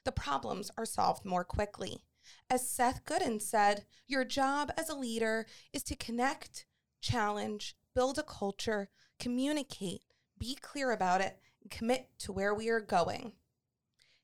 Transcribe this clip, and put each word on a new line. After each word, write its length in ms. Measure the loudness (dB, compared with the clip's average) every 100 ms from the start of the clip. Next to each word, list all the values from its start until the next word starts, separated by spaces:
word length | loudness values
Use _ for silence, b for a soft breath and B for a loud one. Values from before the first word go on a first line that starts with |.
the 80 | -4
problems 580 | -4 -2 -2 -2 -6 -6 -6
are 80 |
solved 400 | -4 2 2 2
more 200 | 0 0
quickly. 600 | 0 -2 -2 -2 -8 -10 _ _ B B B
As 200 | 0 2
Seth 360 | 2 2 2
Godin 340 | -2 0 0 0
said, 480 | 0 4 6 4 -2 b b
"Your 160 | 0
job 480 | 0 2 2 2 0 -2
as 120 | -4
a 80 | -4
leader 500 | -2 0 2 0 -2 B B
is 120 | -8
to 100 | -6
connect, 720 | -6 -4 0 0 0 -8 -18 -20 _ _ _
challenge, 760 | -2 2 2 0 -2 -4 -8 -14 _
build 240 | 0 2 0
a 60 |
culture, 680 | -4 -4 -4 -2 -2 -2 -4 b b b
communicate, 800 | -4 0 0 0 -4 -8 -8 -8 _ _ _ -12
be 180 | -10 -10
clear 340 | -8 -2 0
about 300 | 2 4 4
it, 200 | 2 -4 b b
and 80 | -14
commit 480 | -4 0 0 -2 -12
to 140 | -8
where 200 | -2 0
we 160 | 0 0
are 120 | 0
going." 560 | 2 2 2 0 -8 -16 _ _ _ _ _ _ b b